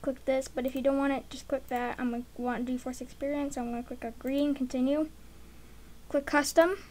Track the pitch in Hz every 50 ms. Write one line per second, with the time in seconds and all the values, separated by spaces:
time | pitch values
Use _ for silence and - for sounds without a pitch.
0 | - 277 254 - - - 262 262 262 - - 262 247 269 262 269 247 277 269 277
1 | 277 277 277 262 - - - - - - 277 262 - - 247 240 247 240 - -
2 | 254 247 233 240 247 - - - 247 247 240 233 247 247 254 247 - 254 254 -
3 | 247 247 - - 277 277 294 285 285 285 - 254 240 233 240 233 247 - 254 247
4 | 240 226 233 - - 254 269 285 285 294 277 277 262 254 - 254 254 269 285 302
5 | 311 311 - - - - - - - - - - - - - - - - - -
6 | - - - 285 285 - - 285 285 285 - 330 330 359 392 392 - -